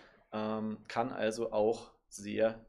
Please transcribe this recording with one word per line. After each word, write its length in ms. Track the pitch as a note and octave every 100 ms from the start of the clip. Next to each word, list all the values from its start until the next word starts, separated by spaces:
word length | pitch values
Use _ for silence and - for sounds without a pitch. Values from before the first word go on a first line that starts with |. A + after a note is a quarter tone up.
| - _ _
Ähm, 480 | G#2+ G#2+ A2 A2 G#2+ -
kann 240 | A#2+ B2+
also 400 | G#2+ G#2+ A2+ A#2
auch 400 | G#2+ G#2+ A2+ - _ _
sehr 560 | - G2+ G#2 A2 A2+